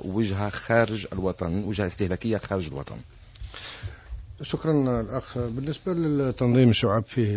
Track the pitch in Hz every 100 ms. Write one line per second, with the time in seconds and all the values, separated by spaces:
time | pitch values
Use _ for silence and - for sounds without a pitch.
0 | 95 98 107 98 104 - - 117 107 107
1 | - 95 92 - 85 92 101 101 92 -
2 | 92 90 117 101 - 98 80 69 - -
3 | - - - - - - - - - -
4 | - - - - 147 151 160 151 131 120
5 | 113 127 - 127 120 120 143 151 185 170
6 | 160 143 131 - 123 123 123 107 113 107
7 | - 127 107